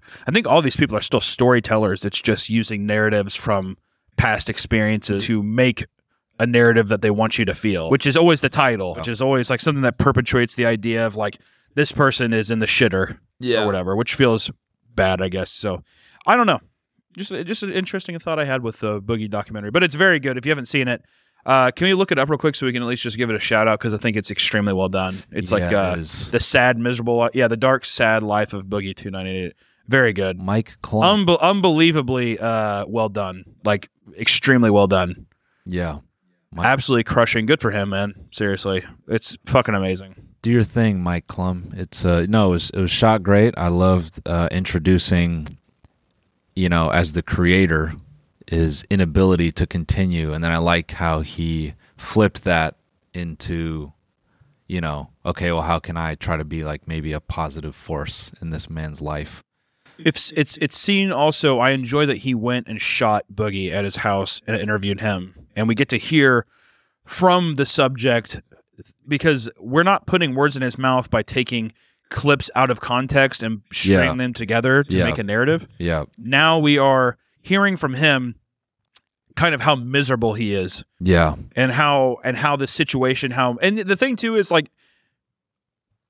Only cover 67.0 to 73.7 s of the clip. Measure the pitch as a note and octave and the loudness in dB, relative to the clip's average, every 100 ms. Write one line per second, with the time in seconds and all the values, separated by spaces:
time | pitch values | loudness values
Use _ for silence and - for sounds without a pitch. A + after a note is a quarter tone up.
67 | - - F3+ F3+ E3+ C#3 C#3 - C3 C3 | -12 0 4 4 2 0 0 2 0 0
68 | B2+ A#2+ - A2 - _ _ - - _ | 0 0 -2 -12 -16 _ _ -20 -20 _
69 | - C#3+ E3 C#3 A2+ - A2 C#3 F3+ G3 | -6 -2 0 0 -2 -12 -2 2 2 2
70 | - F#3 E3 B2+ D3 C#3+ C3 A#2+ C3 B2+ | 0 0 0 0 0 0 -4 -2 0 0
71 | - - - C3 B2 A#2+ A2 - _ _ | 0 -2 -2 -4 -2 -4 -6 -12 _ _
72 | - - C#3+ C#3 - A#2+ C3 A#2 - B2 | -12 -2 2 2 0 0 2 0 -2 -2
73 | C3 C#3+ C3+ - A2+ A2 - | 0 2 2 0 -6 -8 -8